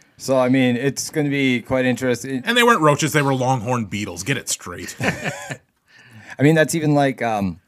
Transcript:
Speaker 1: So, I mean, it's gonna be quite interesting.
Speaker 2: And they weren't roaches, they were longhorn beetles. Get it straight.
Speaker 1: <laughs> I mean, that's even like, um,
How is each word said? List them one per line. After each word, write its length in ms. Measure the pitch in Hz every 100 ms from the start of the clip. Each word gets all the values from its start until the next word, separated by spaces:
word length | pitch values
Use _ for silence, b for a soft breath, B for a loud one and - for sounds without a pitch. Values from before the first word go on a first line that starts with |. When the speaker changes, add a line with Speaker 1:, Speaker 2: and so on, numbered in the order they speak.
| b -
Speaker 1:
So, 200 | - 135
I 120 | 127
mean, 260 | 135 127 120
it's 340 | 139 - -
gonna 200 | 160 143
be 320 | 139 135 123
quite 240 | 104 131 127
interesting. 580 | 120 127 120 135 131 123
Speaker 2:
And 100 | 240
they 80 |
weren't 180 | 240 226
roaches, 320 | 156 143 151
they 80 | 147
were 120 | 139
longhorn 520 | 131 123 131 110 123 104
beetles. 380 | 101 101 85
Get 140 | 95 123
it 100 | -
straight. 460 | - 92 87 92 -
Speaker 1:
<laughs> 40 |
I 1400 | 254 - 196 - - - _ _ _ - - 113 - -
mean, 140 | 143 160
that's 200 | 156 170
even 180 | 151
like, 280 | 147 139 -
um, 380 | 117 107 98 85